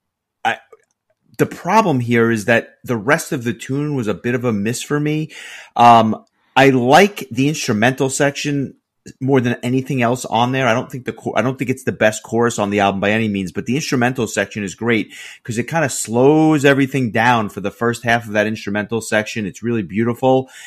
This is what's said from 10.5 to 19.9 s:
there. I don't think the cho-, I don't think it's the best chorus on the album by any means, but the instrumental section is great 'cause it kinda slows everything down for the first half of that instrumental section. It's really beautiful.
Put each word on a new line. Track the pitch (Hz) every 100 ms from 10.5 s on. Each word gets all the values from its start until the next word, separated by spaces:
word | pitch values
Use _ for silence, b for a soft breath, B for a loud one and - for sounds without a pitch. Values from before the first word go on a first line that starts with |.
there. | 135 127
I |
don't | 117 156
think | 135 117
the |
cho-, | - - -
I |
don't | 120 131
think | 120
it's | 131
the | -
best | 92 107 104
chorus | - 110 120 117
on | 101
the | 104
album | 98 98
by | 101
any | 110 110
means, | 98 92
but | 104 -
the | 131
instrumental | - 135 120 131 107
section | - 98 110
is | 98 -
great | 113 113 - B B B
'cause | - 110
it | 117
kinda | 165 143
slows | - - 117 131 156 156 156 139
everything | 139 135 139 123
down | 110 120 120 104
for | -
the | 98
first | - 117 117
half | 120 117 110
of |
that | 104 107
instrumental | 110 - 104 98 113
section. | - 107 107 117 98
It's | -
really | 113 117
beautiful. | 90